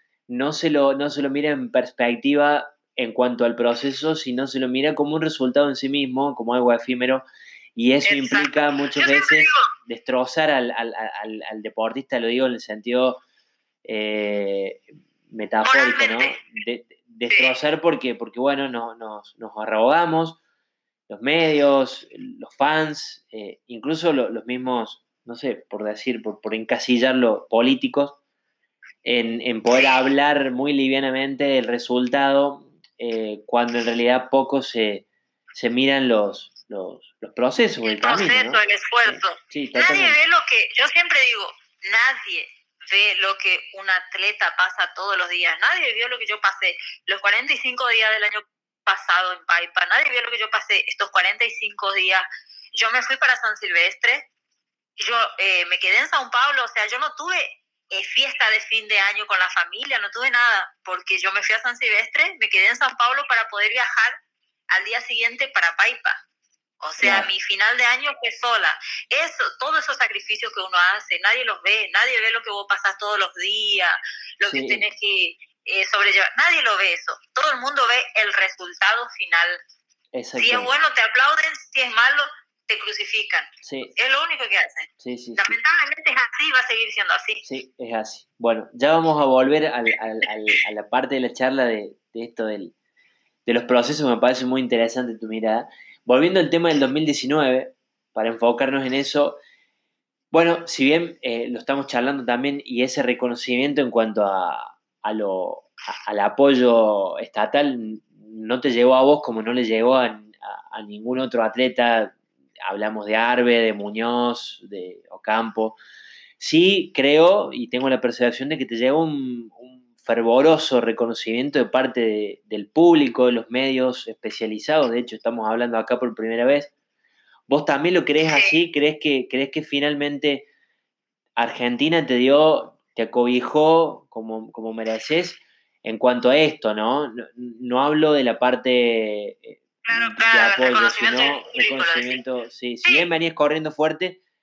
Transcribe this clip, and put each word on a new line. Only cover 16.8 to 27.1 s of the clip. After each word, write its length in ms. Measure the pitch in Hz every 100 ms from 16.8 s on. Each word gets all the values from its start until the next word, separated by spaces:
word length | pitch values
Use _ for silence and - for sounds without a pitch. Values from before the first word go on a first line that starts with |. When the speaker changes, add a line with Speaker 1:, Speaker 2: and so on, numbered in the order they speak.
| - _ _
Speaker 2:
Sí. 140 | 113 120
Speaker 1:
destrozar 520 | 202 175 165 151 156
porque, 360 | 165 139 131 110
porque, 240 | 110 120
bueno, 300 | 135 139 139
no-, 260 | 120 117 113
nos, 400 | 110 107 - -
nos 140 | 113 107
arrogamos, 840 | 107 107 120 160 170 160 165 - _ _ _ _ _ _ -
los 140 | 104
medios, 840 | 123 160 160 147 143 139 131 - - - - -
los 140 | - -
fans, 720 | 143 156 156 147 - - _
eh, 280 | 110 101 - -
incluso 460 | 117 127 160 165
lo-, 160 | 139 113
los 160 | 110 117
mismos, 600 | 127 127 123 110 - _ _ 120
no 100 | 120
sé, 280 | 139 107 -
por 140 | 104
decir, 400 | 104 104 127 117
por, 180 | 107 101
por 140 | 107 110
encasillarlo, 920 | 110 120 - 120 127